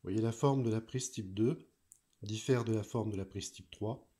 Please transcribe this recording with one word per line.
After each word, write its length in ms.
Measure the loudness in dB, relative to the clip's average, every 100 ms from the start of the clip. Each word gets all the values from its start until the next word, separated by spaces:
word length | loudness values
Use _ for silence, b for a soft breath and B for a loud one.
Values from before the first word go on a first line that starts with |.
Vous 60 | 0
voyez, 120 | 0
la 100 | 2
forme 320 | 4 4 4
de 60 | 2
la 100 | 0
prise 300 | -2 -4 -4
type 220 | -6 -6
deux 340 | 2 2 2 -8 _ _ -20 _ _
diffère 420 | -6 -6 2 2 4
de 80 |
la 100 | 0
forme 280 | 0 -2 -2
de 60 | -2
la 80 | -4
prise 260 | -6 -8
type 180 | -12 -18
trois. 400 | -6 -4 -4 -12 _